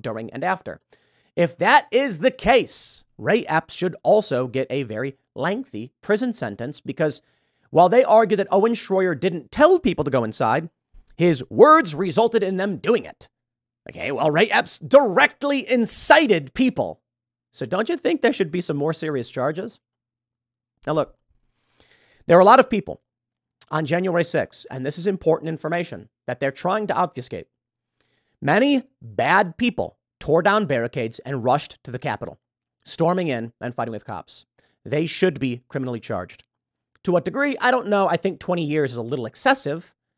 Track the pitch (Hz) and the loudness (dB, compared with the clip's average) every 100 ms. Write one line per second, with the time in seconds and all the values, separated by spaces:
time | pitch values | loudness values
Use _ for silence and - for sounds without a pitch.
0 | 117 110 113 131 170 185 - 78 _ _ | -10 -8 -10 -6 -4 -4 -8 -16 _ _
1 | _ _ _ - 170 - 190 277 - 240 | _ _ _ -2 -2 0 2 2 4 0
2 | 277 165 247 262 214 254 156 - - - | 0 0 -2 0 2 2 2 -4 -6 -10
3 | - - 110 220 - 160 - - 185 - | -18 -8 0 0 0 -2 -2 -6 -6 -2
4 | 147 208 208 123 127 127 131 135 123 107 | 2 2 2 -2 -2 -4 -4 -4 -6 -6
5 | 135 - _ - 151 214 262 107 120 _ | -8 -10 _ -8 -6 -6 -8 -12 -14 _
6 | - 208 247 214 117 101 120 - - 135 | -2 -2 -2 -4 -8 -8 -10 -10 -10 -4
7 | 156 - _ _ _ _ _ 151 175 233 | -2 -4 _ _ _ _ _ 4 6 6
8 | 262 214 220 202 196 190 226 233 - 190 | 6 6 4 2 2 2 2 0 -2 0
9 | 185 143 185 170 120 - 302 370 226 160 | 0 -2 -4 -6 -6 4 6 6 2 -2
10 | 143 127 110 - 113 127 165 _ _ - | 0 0 -2 -2 0 -2 -4 _ _ -20
11 | - - 175 156 - 101 294 320 208 147 | -14 0 2 2 0 6 8 8 4 -2
12 | 190 156 226 226 190 185 202 165 - 226 | -2 0 2 2 -2 -2 -4 -4 0 0
13 | - - - _ _ _ _ _ - - | -2 -18 -20 _ _ _ _ _ -18 -10
14 | 101 139 156 151 214 214 - - 160 269 | -6 -2 0 2 2 0 -2 -4 4 6
15 | 254 180 285 - 285 285 214 247 220 - | 6 4 2 2 -2 -2 0 0 2 2
16 | - 311 285 170 139 - 254 - 95 78 | 4 4 4 0 -2 -2 -2 0 -6 -8
17 | _ _ _ _ _ - 139 185 226 339 | _ _ _ _ _ -12 -6 -4 -2 -2
18 | - 320 233 269 175 175 - 147 151 160 | -2 0 0 0 -2 -4 -4 -2 -2 -4
19 | 160 139 117 - 131 160 220 - _ _ | -4 -6 -6 -4 -4 -4 -10 -14 _ _
20 | _ _ _ _ _ _ _ _ - 156 | _ _ _ _ _ _ _ _ -6 -4
21 | 139 _ _ _ _ _ _ _ _ _ | -4 _ _ _ _ _ _ _ _ _
22 | _ _ - 170 190 254 - 214 - - | _ _ 4 6 8 8 6 0 -6 -12
23 | _ _ _ _ _ - - 151 147 170 | _ _ _ _ _ -20 -8 -6 -2 -2
24 | 185 175 165 156 101 - - 131 131 160 | 0 0 0 -2 -4 -6 -12 -8 -8 -6
25 | 180 190 - 156 160 160 156 170 170 104 | -4 -2 0 0 -2 -8 -6 -6 -6 -12
26 | - _ - 123 139 - 175 214 208 170 | -18 _ -10 -6 -6 -4 -4 -4 -2 -2
27 | 175 - 120 92 - _ _ _ _ _ | -2 -4 -12 -12 -14 _ _ _ _ _
28 | _ _ _ - 143 185 277 269 - _ | _ _ _ -8 0 2 2 0 -2 _
29 | 117 98 123 190 185 - 240 165 87 - | -10 -2 2 2 2 -2 -2 -2 -6 -10
30 | _ - - 160 196 214 180 127 117 143 | _ -10 0 2 2 2 0 -2 -2 -4
31 | 113 - 127 139 117 143 - - - 120 | -8 -8 -8 -4 0 0 -2 -16 -14 -10
32 | 143 104 87 - _ _ _ _ - - | -6 -8 -10 -16 _ _ _ _ -10 -2
33 | 165 185 170 120 117 - 123 120 117 107 | 0 0 -2 -4 -8 -10 -10 -8 -8 -8
34 | - 95 - - - _ _ _ - 147 | -12 -14 -12 -16 -18 _ _ _ -6 -4
35 | 165 - 185 139 131 123 _ 143 127 120 | -2 0 0 0 -4 -6 _ -8 -8 -8
36 | - 98 90 - _ _ _ _ _ _ | -8 -8 -8 -14 _ _ _ _ _ _
37 | - 175 175 226 285 254 247 254 202 202 | 0 0 0 -2 -2 0 0 0 0 0
38 | 190 165 190 170 - 180 151 151 135 120 | 2 0 -2 -6 -4 -2 -2 -2 -2 -4
39 | 113 127 113 - 262 269 143 160 - _ | -8 -6 -8 -2 0 0 -2 -8 -12 _
40 | _ | _